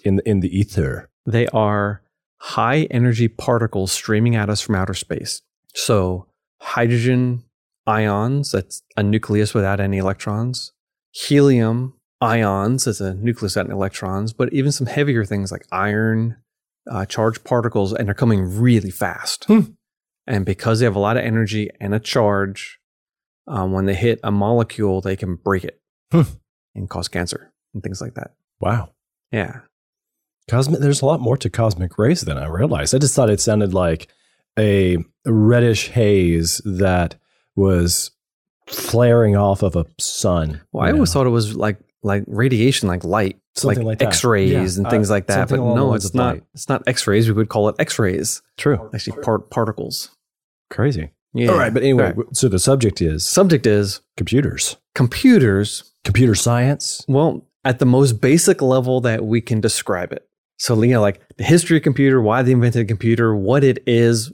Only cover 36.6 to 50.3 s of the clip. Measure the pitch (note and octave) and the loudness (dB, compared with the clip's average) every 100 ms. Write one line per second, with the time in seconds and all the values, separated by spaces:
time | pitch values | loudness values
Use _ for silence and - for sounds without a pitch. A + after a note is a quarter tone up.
36.6 | G#2 F#2 G2 F2+ E2+ - _ _ _ - | -6 0 2 2 -2 -6 _ _ _ 0
37.6 | F#2+ F2+ F2 - - _ _ _ _ _ | 2 4 2 -2 -6 _ _ _ _ _
38.6 | - - - A2+ B2 A#2 A2 G2+ G2+ G2 | -16 -12 -2 2 4 4 4 4 2 2
39.6 | G2 E2+ E2 - - - G#2+ F2 D#2 D2 | 0 -2 -4 -6 -10 -4 0 0 -2 -6
40.6 | _ - D#2+ D4+ A3+ C#3+ B2+ A#2 G#2+ G#2+ | _ -2 0 2 2 2 2 0 -2 -2
41.6 | G#2+ F#2+ _ _ G#2 G2+ - G2+ C3 A#2+ | -4 -4 _ _ -4 -2 -4 -2 0 2
42.6 | B2 C3+ G2+ F2 E2+ G#2 G2 - _ - | 2 2 -2 -2 -2 0 -2 -4 _ -4
43.6 | C3 G#2+ A2 G#2+ A#2 F#2 B2+ G#2+ F#2+ F#2 | -2 0 -2 -2 0 0 2 2 2 2
44.6 | F#2 F2+ G#2+ A#2 G2+ G#2 G2 G2 F#2 C3 | 0 -2 0 0 2 0 0 0 0 0
45.6 | A#2+ A#2+ C3+ A2 F#2+ B2 B2 - - - | 0 2 2 0 -2 -2 -2 -2 -10 -14
46.6 | - C3+ - B2 - G2+ A2+ G#2 A2 A2 | -4 -4 -2 -2 2 2 2 2 0 0
47.6 | G#2 - D3+ - G#2+ F#2 E2+ - _ - | 0 0 -4 0 -2 0 -4 -8 _ -4
48.6 | D3 C3+ - A2 - G#2 - G#2+ - - | 0 0 -2 -10 -8 -6 -2 -2 -2 -4
49.6 | A2 - - - - _ _ | -4 -4 -8 -10 -12 _ _